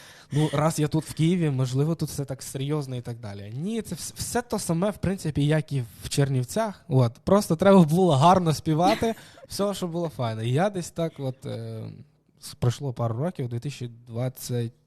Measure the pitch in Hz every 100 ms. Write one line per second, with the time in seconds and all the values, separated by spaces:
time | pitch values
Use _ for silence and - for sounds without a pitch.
0 | - - - 139 151 143 156 160 151 160
1 | - - 160 185 160 131 127 131 151 165
2 | 156 - 139 131 - 135 139 151 131 127
3 | 120 117 107 101 101 123 180 226 - 175
4 | - - - 233 247 214 - 165 202 -
5 | 170 196 160 147 147 156 151 139 117 -
6 | - - 139 131 123 214 220 - - 135
7 | 120 - - 196 208 160 190 196 156 170
8 | 185 135 165 190 165 135 156 156 185 220
9 | 226 220 - - - - 202 190 180 165
10 | 170 - 117 110 113 131 202 190 165 -
11 | 165 - 135 127 123 113 113 110 110 101
12 | - _ _ _ - - 123 - 143 120
13 | 117 113 165 180 123 120 143 - 123 117
14 | 120 113 131 - - 120 117 -